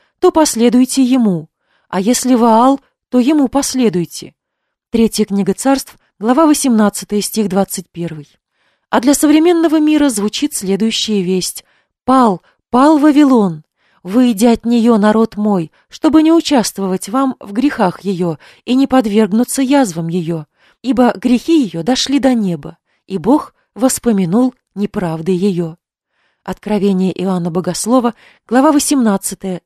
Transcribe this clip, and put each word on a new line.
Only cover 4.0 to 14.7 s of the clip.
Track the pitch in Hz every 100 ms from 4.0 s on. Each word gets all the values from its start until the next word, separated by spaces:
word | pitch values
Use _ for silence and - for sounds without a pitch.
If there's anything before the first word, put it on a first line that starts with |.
| 165 - 135 _ _ _ _ _ _
Третья | 233 226 -
книга | 208 196 196
Царств, | 190 269 269 - - _ -
глава | 214 254 311
восемнадцатая, | 285 269 220 208 - - 208
стих | - 220 190
двадцать | 185 190 - 165
первый. | 165 170 151 143 _ _ _ _ _ -
А | 214
для | 247
современного | 277 302 311 330 339 320 311
мира | 302 302 285
звучит | 214 208 - 294
следующая | - 185 190 226 - - 208
весть: | 180 185 170 - _ _ _ _
«Пал, | - 262 233 175 _ _ -
пал | 240 294 302
Вавилон! | 302 285 285 247 196 156 - _ _ _
Выйди | 180 226 247 190 240
от | 226
нее, | 233